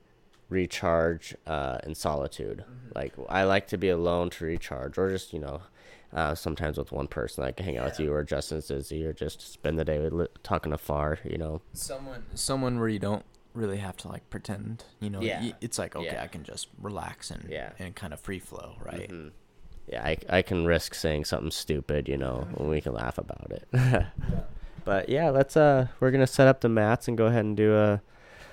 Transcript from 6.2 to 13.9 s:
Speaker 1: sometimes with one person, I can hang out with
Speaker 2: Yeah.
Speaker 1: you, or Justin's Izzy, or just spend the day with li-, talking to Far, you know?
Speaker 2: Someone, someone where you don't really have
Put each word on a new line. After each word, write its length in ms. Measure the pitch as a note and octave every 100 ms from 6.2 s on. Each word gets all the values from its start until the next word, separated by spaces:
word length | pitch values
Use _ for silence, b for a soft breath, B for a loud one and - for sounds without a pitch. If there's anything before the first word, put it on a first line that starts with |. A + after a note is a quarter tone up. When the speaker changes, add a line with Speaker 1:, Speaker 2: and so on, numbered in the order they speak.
| D#2
Speaker 1:
sometimes 440 | D#2+ E2 D#2 D#2 D2
with 160 | C#2+
one 140 | - C#2
person, 360 | - A1+ -
I 80 | C2
can 140 | B1 F#2
hang 120 | B1
out 80 | C2
with 140 | -
Speaker 2:
Yeah. 60 | D2+
Speaker 1:
you, 80 |
or 100 | D2
Justin's 480 | C#2+ C#2+ - D#2 -
Izzy, 320 | C#2 C#2 D#2 D#2+
or 60 |
just 300 | D#2 D2 -
spend 360 | - - D2 D#2+
the 60 |
day 160 | D2+ D2+
with 140 | D#2
li-, 140 | E2+ E2+ -
talking 280 | - F2+ E2
to 60 | D2+
Far, 420 | - D2 D2+ D#2 -
you 120 | E2
know? 240 | D#2+ D#2 -
Speaker 2:
Someone, 500 | - - C3+ C#3 A#2+ A2 A2+
someone 440 | - C3+ B2+ B2
where 80 | A2+
you 120 | G#2
don't 260 | G2+ G#2+ - _ _
really 240 | A#2+ G#2+ G2
have 200 | F#2+